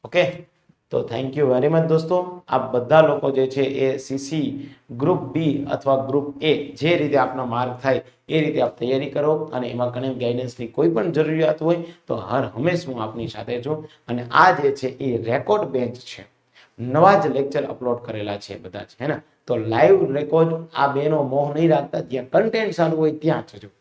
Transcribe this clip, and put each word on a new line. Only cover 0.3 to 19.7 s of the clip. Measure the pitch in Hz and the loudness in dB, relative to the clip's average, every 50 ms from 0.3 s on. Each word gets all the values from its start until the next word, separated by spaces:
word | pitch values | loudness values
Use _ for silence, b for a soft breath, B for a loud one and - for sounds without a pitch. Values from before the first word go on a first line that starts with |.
| - - - _ _ _ _ _ _ _ _ _ | -2 -10 -18 _ _ _ _ _ _ _ _ _
તો | 135 123 104 - | -4 -4 -2 -2
thank | 117 120 135 131 135 147 | -4 -6 -6 -4 0 2
you | 143 127 | 2 4
very | 127 131 135 151 165 | 4 4 4 4 4
much | 165 160 160 | 4 4 4
દોસ્તો. | 160 160 165 - 180 180 180 - - - _ - - | 2 0 2 2 0 0 0 -4 -10 -16 _ -2 -2
આપ | 127 117 - | -2 0 0
બધા | 123 123 117 113 151 160 156 151 | -2 -2 2 4 6 6 6 6
લોકો | 143 143 143 139 135 | 2 2 0 0 2
જે | 131 131 131 - | 2 0 0 0
છે | 139 135 127 - - 131 | -2 -2 0 0 0 0
એ | 131 131 - - | 0 0 -4 -6
સી | - 135 135 - | -8 -8 -8 -6
સી | - 160 160 139 120 - B B B B B B _ 120 120 | -4 -4 -2 -2 -2 -4 B B B B B B _ -6 -2
group | 139 160 185 - - - - | 2 2 2 0 -2 -4 -4
B | 156 165 151 135 - - - 139 | 0 0 0 0 0 -2 -4 -6
અથવા | - - 139 135 131 - | -2 2 2 2 2 2
group | 120 135 143 143 147 139 - 151 156 | 0 0 0 -2 -2 -8 -2 2 2
એ | 135 - 147 - - - | 2 2 0 -10 -8 -2
જે | 135 165 175 151 | 2 2 2 2
રીતે | 151 143 139 131 127 | 2 2 2 2 2
આપના | 131 135 131 127 120 117 | 2 -2 -6 -4 -4 -2
માર્ક | 120 127 127 120 - - | -2 -2 -4 -6 -2 0
થાય | 135 131 113 - b b b b - 147 | 0 0 0 -2 b b b b -2 0
એ | 160 151 | 0 0
રીતે | 151 - 135 123 | 0 0 0 0
આપ | - - - | -2 -2 -4
તૈયારી | 131 123 135 135 147 - - | -2 -2 0 -2 -2 -4 -2
કરો, | 151 147 151 160 151 156 156 127 | 0 2 2 0 0 -2 -6 -6
અને | 127 123 - 120 | -6 -6 -6 -4
એમાં | 117 123 123 123 | -4 -4 -4 -4
કણેજ | 127 131 135 127 117 | -4 -4 -4 -4 -2
ગાઈડન્સની | 123 120 120 120 127 123 - - 120 113 - | -2 -2 -2 -2 -4 -6 -8 -10 -12 -6 -2
કોઈ | - 151 170 165 | 2 2 2 2
પણ | 220 202 175 - | 2 -2 0 0
જરૂરિયાત | 151 156 151 156 160 160 156 156 - 156 | 0 0 0 2 2 2 0 0 0 0
હોય | 165 175 170 165 B B B _ | 0 0 0 -2 B B B _
તો | - 113 113 92 95 | -6 -6 -6 -4 -2
હર | 117 135 127 113 - | -2 -2 -2 -4 -6
હંમેશ | 117 139 175 180 165 - | -2 -2 -2 -2 -2 -4
હું | 135 127 117 107 | -6 -8 -6 -8
આપની | 107 113 117 113 107 - | -8 -8 -8 -10 -8 -10
સાથે | 107 101 117 120 120 117 | -12 -8 -8 -8 -6 -4
છું. | 139 156 156 156 B B B B - | -4 -6 -6 -6 B B B B -6
અને | 120 120 120 120 127 147 170 | -6 -6 -6 2 6 8 8
આ | 185 180 180 | 8 6 4
જે | 147 139 139 - | 2 0 0 0
છે | 131 127 - - 139 | -6 -6 -6 -4 -4
એ | 131 120 113 - 113 | -2 -2 -2 -2 -2
record | 123 139 - - 214 - - 135 131 | -2 -2 0 0 0 0 0 -2 -2
બેન્ચ | 127 123 113 120 - - - | -4 -4 -4 -6 -10 -16 -16
છે, | - - 98 _ _ _ _ _ b b b b b - | -16 -16 -18 _ _ _ _ _ b b b b b -10
નવા | 117 127 131 156 175 196 202 - | -6 -2 2 6 6 6 6 6
જ | 156 143 123 | 2 0 0
lecture | 135 139 139 - 147 135 - - | 0 -2 0 -2 -4 -4 -4 -8
upload | - 127 123 123 120 - | -6 -2 -2 -2 -4 -4
કરેલા | - 107 107 104 104 101 101 - | -10 -8 -6 -6 -6 -6 -8 -10
છે | - 98 98 - | -12 -14 -14 -14
બધા | 95 95 101 107 _ | -12 -12 -12 -14 _
જ, | - _ | -12 _
હે | 123 147 | -4 -4
ને? | 139 - b b b b b | -4 -6 b b b b b
તો | - 123 117 110 110 | -4 -4 -2 -2 -2